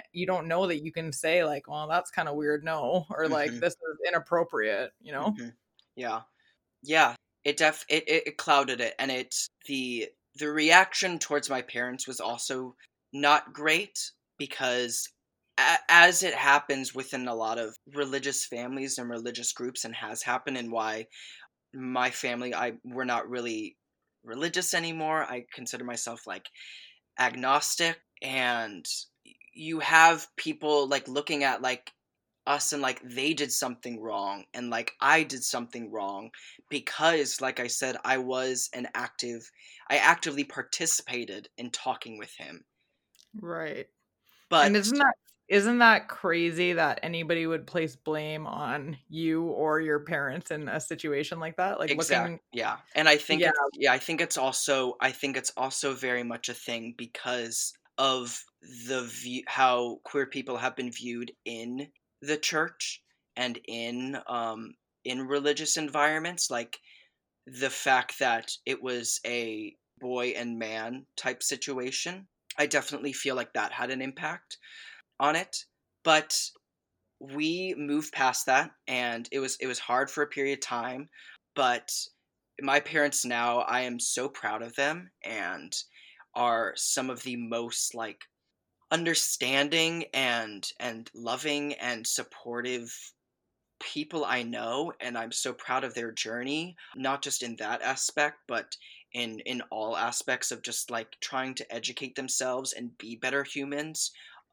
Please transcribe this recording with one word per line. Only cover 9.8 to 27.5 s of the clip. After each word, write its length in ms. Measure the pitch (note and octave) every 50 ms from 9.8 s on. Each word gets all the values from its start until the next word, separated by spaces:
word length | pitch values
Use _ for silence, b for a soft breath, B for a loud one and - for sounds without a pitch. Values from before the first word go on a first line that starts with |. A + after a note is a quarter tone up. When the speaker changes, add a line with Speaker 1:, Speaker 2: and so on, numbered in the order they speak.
| B2+ B2 B2 A2+ G#2 - - _ _ _ _
Speaker 2:
the 160 | D3 D3+ D3+
reaction 680 | D3+ D#3 D3+ D#3+ E3 F#3 F#3+ - - - G3 F3+ F3 D#3
towards 300 | - - D3+ D3 - -
my 120 | C#3 B2+
parents 440 | B2 - - A#2+ B2 B2 B2+ C3 - C3
was 120 | B2 G#2+
also 560 | F#2 G#2+ A#2+ B2 - - C3 B2+ B2+ B2+ - b b b _ _ _ _ - C#3
not 320 | C#3+ D3 D3+ D3 - -
great 460 | D3 D3 D3 D#3 D#3 F3 G#3 G3 _ - - - - _ _ _ _ -
because 680 | C#3+ C3+ - - C3 B2+ B2 B2 B2 A#2 A#2 - - - - _ _ _ _ _ _ _ _ A#2
a-, 200 | C3 C#3+ E3 - - -
as 340 | E3 E3+ E3+ F3+ F3+ F3
it 120 | F#3+ F3 B2
happens 600 | - C3+ C#3 C#3 D3 - - C#3 C3+ C3 - -
within 340 | C3 C3 - - C3 B2+ B2
a 60 | A#2
lot 240 | A2+ A2+ A2 A2+ A#2
of 180 | A2+ G#2+ A2+ - _ C#3+ C#3
religious 520 | D3 C#3+ C3+ C3+ C#3 C3 C#3 B2+ - -
families 520 | - B2 A#2 A#2+ B2 C3+ C3+ C3+ C3+ C3 C3+
and 120 | B2 A#2+
religious 420 | A#2+ A#2 A2+ B2 A#2 A#2+ A#2+ -
groups 320 | - - B2 B2+ B2+ - -
and 100 | A#2 A2+
has 260 | - A#2 G#2+ A2+ -
happened 360 | - B2 A#2+ B2+ - C#3+ C3+ B2+
and 140 | A#2+ A#2
why 340 | A#2 A2+ A2 A2 A2 A2+ A2+ B B B B B B B B B _ _ _ _ -
my 360 | C3+ C3 B2+ B2+ B2+ B2 B2+
family, 440 | B2+ - - B2+ A#2+ A#2+ B2 B2 A2+
I, 200 | - A#2+ A#2+ A#2 - -
we're 200 | B2+ A#2+ C3 C3
not 240 | B2+ A#2+ A#2 - A2+
really 480 | B2 B2 A#2+ A#2+ A2 A2 G#2+ F2 - _ _ _ _ _ _ _ _ _ _
religious 500 | A2+ A2+ C3+ D#3 E3+ E3 F3+ F3+ - F#3+
anymore. 500 | E3+ E3 E3 D#3+ D#3+ D#3 D#3 D#3+ D#3 C#3
I 220 | - B2 B2 A#2+ -
consider 320 | - C3 B2 - - A#2+ B2
myself, 420 | B2 A#2+ A#2 - A#2 A#2 A2+ -
like, 220 | G#2+ F#2 G2 - - B B B B B B B B B B B _ _ -
agnostic, 800 | B2+ B2 B2 B2+ B2+ C3